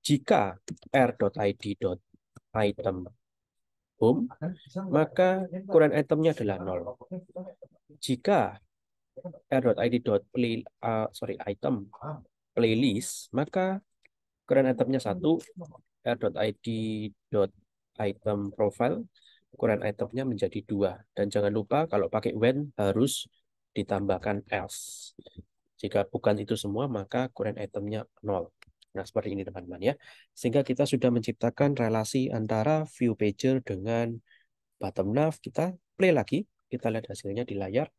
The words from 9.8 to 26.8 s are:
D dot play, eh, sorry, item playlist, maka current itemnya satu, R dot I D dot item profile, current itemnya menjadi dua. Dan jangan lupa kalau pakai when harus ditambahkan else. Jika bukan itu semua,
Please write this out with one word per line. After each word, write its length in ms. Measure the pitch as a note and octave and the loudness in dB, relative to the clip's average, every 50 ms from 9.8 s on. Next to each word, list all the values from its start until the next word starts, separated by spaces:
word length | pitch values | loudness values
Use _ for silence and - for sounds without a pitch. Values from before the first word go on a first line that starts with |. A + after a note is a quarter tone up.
| G#2+ A#2+ | 2 2
D 80 | A#2+ A#2+ | 0 0
dot 240 | B2 B2 G#2+ G2+ - _ | 2 2 2 2 0 _
play, 320 | _ B2+ A#2+ A#2 A2+ A2+ - | _ -2 0 0 -2 -4 -6
eh, 420 | - _ _ - A#2 A2+ A2 A2 - | -10 _ _ -4 -2 -2 0 -2 -4
sorry, 240 | - - - - G2 - - | -6 -8 -8 -8 -8 -8 -6
item 480 | G#2 G2+ - - C#3+ C3 G#2+ G2 G2+ - - - D3 D#3 D3+ - _ _ _ _ _ _ | -8 -8 -4 -2 -2 -2 -2 -4 -12 -18 -14 -12 -12 -12 -12 -14 _ _ _ _ _ _
playlist, 760 | A#2+ A#2 A2+ A2+ A2+ C#3 C3 G2+ A2 A#2+ - - - - - | 0 2 2 4 2 2 2 0 0 -4 -6 -10 -12 -14 -6
maka 480 | - B2 D3 - - F#3+ F#3 F#3 F#3+ G3 _ _ _ _ _ _ _ _ _ _ _ _ _ | -4 -4 -4 -2 -2 -2 -2 0 -2 -4 _ _ _ _ _ _ _ _ _ _ _ _ _
current 240 | - C3 C#3 C3 C3 | 2 4 4 4 4
itemnya 280 | B2+ A2+ B2 B2 C3+ C3 | 2 2 2 2 2 0
satu, 400 | - G#2+ G2 F#2 - D3+ E3 E3 - - - F3+ E3+ - - - _ _ _ _ | 0 -2 -4 0 2 2 2 2 0 -10 -18 -18 -18 -18 -18 -20 _ _ _ _
R 140 | _ A#2+ A#2 - | _ -4 -4 -2
dot 160 | - G2+ F2 | -2 -4 -2
I 160 | - G#2+ A2 G2+ _ | 0 -2 -2 -2 _
D 80 | - A#2 A2+ A2 A2 A2 A2 G#2+ G#2+ A2 G2+ _ _ _ | -6 -6 -4 -4 -2 -4 -4 -4 -6 -8 -10 _ _ _
dot 240 | - G#2 G2 F#2+ _ _ _ _ _ _ _ _ _ - | 2 2 2 2 _ _ _ _ _ _ _ _ _ -2
item 500 | A2 G2+ G2 - _ G#2+ G#2 G2+ G2+ G2+ | -2 -2 -2 -2 _ -2 -2 0 -2 -6
profile, 560 | - - G#2+ G2+ - - A#2+ C3 F3 A3+ A3+ - _ _ _ - _ _ _ _ - | -2 0 0 0 2 2 0 0 0 -2 -6 -12 _ _ _ -20 _ _ _ _ -8
current 300 | - - A#2 G#2+ G#2 - | -2 0 2 2 2 0
itemnya 380 | G#2+ G#2 - A#2+ A#2 - B2+ C3+ | -4 -2 -4 -6 -4 -4 -4 -4
menjadi 320 | C3 A#2+ G2 G2+ F#2 - G#2+ - | -2 -2 -2 -2 -2 -4 -6 -6
dua. 340 | - G#2+ G2 G2+ F#2 G2+ - - _ _ | -4 -2 0 0 0 -2 -6 -16 _ _
Dan 160 | - G2+ G2+ | -4 -4 0
jangan 220 | - G#2 G#2 G2+ | 0 0 0 2
lupa 340 | G#2 A2 G2+ - - D3 D#3+ | 0 0 -2 0 0 0 0
kalau 240 | D#3+ - G2+ F#2+ E2+ | 2 0 0 0 0
pakai 240 | - G#2+ - A#2 - | -2 -2 -2 -2 0
when 380 | G#2+ A2 A#2+ C3 C#3 D3+ C#3+ - | 2 2 2 2 2 -4 -6 -4
harus 540 | - G#2+ G2 G2 G#2+ B2 C#3 - - - - _ _ _ _ _ _ _ _ _ | -2 0 2 4 2 2 2 0 -4 -10 -12 _ _ _ _ _ _ _ _ _
ditambahkan 680 | - G2+ - G#2+ G2 G2+ G2 F#2+ F2+ - G#2+ G#2 G2+ G2+ - | -6 -4 -2 -2 -2 0 0 -2 -2 0 -2 -2 -2 -4 -4
else. 600 | G#2+ G2 F#2 - - - - - - - - - _ - - - _ F2+ - _ _ _ _ _ _ _ | -6 -6 -6 -6 -12 -14 -14 -14 -14 -16 -16 -18 _ -20 -20 -20 _ -20 -20 _ _ _ _ _ _ _
Jika 240 | - G2+ - G#2+ G2 - | -8 -2 0 0 -2 0
bukan 260 | - A2+ - A2+ G#2 G2+ | -4 0 2 2 2 2
itu 160 | G#2 - A2+ G#2 | 0 -4 -4 -4
semua, 320 | - G#2 G2+ A2 | -2 -4 -2 -2